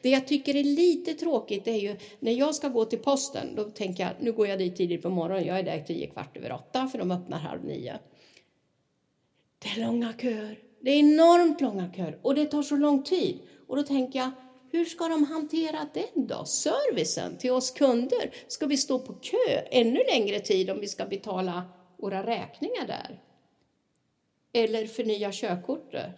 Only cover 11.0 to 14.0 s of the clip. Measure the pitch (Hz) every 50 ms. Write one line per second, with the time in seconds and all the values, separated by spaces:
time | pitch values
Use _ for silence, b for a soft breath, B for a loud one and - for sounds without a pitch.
11 | 294 294 302 311 330 339 349 349 349 330 294 - 285 226 202 196 180 180 - 190
12 | 180 156 151 - - 254 277 294 302 294 294 294 285 - 294 277 285 294 285 269
13 | 277 - 370 359 240 170 - - B B B B B B 254 277 294 - 285 269